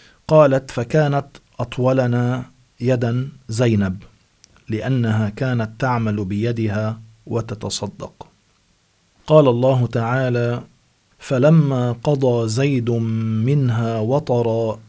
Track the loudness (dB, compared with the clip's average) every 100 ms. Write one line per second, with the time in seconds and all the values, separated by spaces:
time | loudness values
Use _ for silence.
0 | -20 _ 2 6 6 4 -2 -6 -2 0
1 | 2 0 -4 -12 _ -10 -8 -2 0 2
2 | 2 0 0 -2 -8 -18 _ -6 -2 0
3 | 0 -2 -4 -10 -8 0 2 2 0 -4
4 | -12 _ _ _ _ _ -8 -6 -2 -2
5 | 0 0 -2 -4 -4 -2 -4 -4 -4 -2
6 | -2 -4 -4 -4 -4 -2 -4 -4 -4 -8
7 | -14 _ -8 -8 -6 -10 -8 -8 -10 -12
8 | -16 -18 -20 _ _ _ _ _ _ _
9 | _ _ 4 6 6 4 2 2 0 -2
10 | -2 -2 -2 -2 -2 -4 -10 _ _ _
11 | _ _ -4 2 6 6 4 0 -2 -2
12 | -2 0 2 2 0 0 0 0 0 0
13 | 0 -2 -2 0 0 2 2 0 -2 -2
14 | 0 -2 0 0 0 0 -2 -4